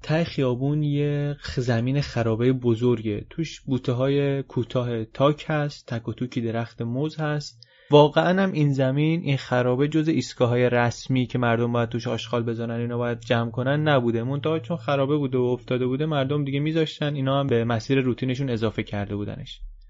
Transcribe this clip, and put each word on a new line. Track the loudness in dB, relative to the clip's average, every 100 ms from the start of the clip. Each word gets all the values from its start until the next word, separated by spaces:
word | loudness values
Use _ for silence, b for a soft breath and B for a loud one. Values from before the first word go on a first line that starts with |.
ته | 0 -2
خیابون | 0 0 0 0 0 0
یه | 0 0 0 0 -4 -6
خ-، | -6 -4
زمین | 0 0 2 0
خرابه | -2 -2 0 2 2
بزرگه. | 2 2 2 2 2 -2 -6 -8
توش | -8 -8 -8
بوته‌های | -4 -4 -2 0 2 2 0 -2
کوتاه | -4 -4 -2 -2 -2 -4 -6
تاک | 2 2 2 -2
هست، | -2 -2 -6 -8
تک | -6 -6
و |
توکی | -6 -4 -2
درخت | -2 -2 -6 -6
موز | -4 -2 -4 -4
هست. | -4 -4 -6 -18 B B B
واقعاً | 8 8 6 2 2
هم | 2
این | 2 2
زمین، | 2 2 2 0 0
این | 0 -4
خرابه | 0 0 2 2 2
جزء | 2 2
ایستگاه‌های | 0 -2 0 2 4 4
رسمی | 4 2 -2 -2 0 0
که | 0
مردم | 0 2 2
باید | 0 0
توش | -2 -4
آشغال | -6 -2 -2
بزنن، | -2 -4 -4 -4
اینا | -4 -2
باید | -4 -4
جمع | 0 0 0
کنن | -2 -2 0 4
نبوده. | 4 4 0
منتها | -2 -2 -2 -2
چون | -4 -6
خرابه | -2 0 2 0
بوده | 0 2
و |
افتاده | 2 0 -2 -2 0
بوده، | 0 0
مردم | 0 0 0 0
دیگه | 0
می‌ذاشتن، | 0 0 -2 -2 -4 -2
اینا | 0 0
هم | 2
به | 2
مسیر | 2 -2 2 2
روتینشون | 2 0 -2 -2 -2
اضافه | 0 0 -2
کرده | -4 -4 -4 -6
بودنش. | -6 -10 -12 -14 -16 -16 -20